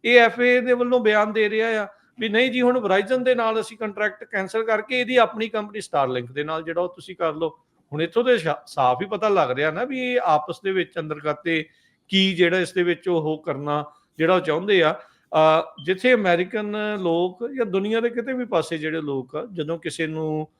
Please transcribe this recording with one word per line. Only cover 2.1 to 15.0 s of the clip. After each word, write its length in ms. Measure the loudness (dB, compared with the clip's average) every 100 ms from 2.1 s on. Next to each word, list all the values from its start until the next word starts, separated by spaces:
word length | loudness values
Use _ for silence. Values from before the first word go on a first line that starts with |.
| -6
ਵੀ 80 | -2
"ਨਹੀਂ 220 | 2 2
ਜੀ, 100 | 2
ਹੁਣ 180 | 2 2
Verizon 460 | 2 0 2 0
ਦੇ 100 | 2
ਨਾਲ 260 | 2 0 -2
ਅਸੀਂ 160 | -6 -8
ਕੰਟਰੈਕਟ 480 | -8 -4 -4 -4
ਕੈਂਸਲ 400 | -8 -6 -4 -4
ਕਰਕੇ 360 | 0 -2 -2 -4
ਇਹਦੀ 160 | 2 2
ਆਪਣੀ 320 | 2 0 -4
ਕੰਪਨੀ 300 | -4 -6 -12
Starlink 540 | -4 0 0 -2 -6
ਦੇ 120 | -8
ਨਾਲ 180 | -6 -6
ਜਿਹੜਾ 180 | -4 -4
ਉਹ 80 | -4
ਤੁਸੀਂ 280 | -8 -18 -4
ਕਰ 160 | -4
ਲਓ।" 260 | -2 -6 -8 _ _ _
ਹੁਣ 100 | -6
ਇੱਥੋਂ 220 | -2 0
ਤੇ 140 | 2 2
ਸ਼ਾ-, 240 | 0 -4 -6
ਸਾਫ਼ 360 | 0 2 2
ਹੀ 40 | -4
ਪਤਾ 220 | -2 0
ਲੱਗ 220 | 2 2
ਰਿਹਾ 200 | 0 -2
ਨਾ 140 | -2
ਵੀ 160 | -6 -4
ਇਹ 200 | -2 -2
ਆਪਸ 360 | 2 0 0 -8
ਦੇ 80 | -4
ਵਿੱਚ 180 | -2 -4 -6
ਅੰਦਰ 220 | -8 -6
ਖਾਤੇ 440 | -4 -4 -2 -2 -4 _ _ _ _
ਕੀ 260 | 0 2
ਜਿਹੜਾ 260 | 2 2 2
ਇਸ 120 | -2
ਦੇ 100 | -2
ਵਿੱਚ 260 | 0 -2 -2
ਉਹ 340 | -2 -2 -6 -6
ਕਰਨਾ 380 | -6 -4 -4 -4 _ _ -2
ਜਿਹੜਾ 160 | 2
ਉਹ 60 | 2
ਚਾਹੁੰਦੇ 420 | 2 -2 2 4
ਆ। 100 | 4
ਅ, 840 | 0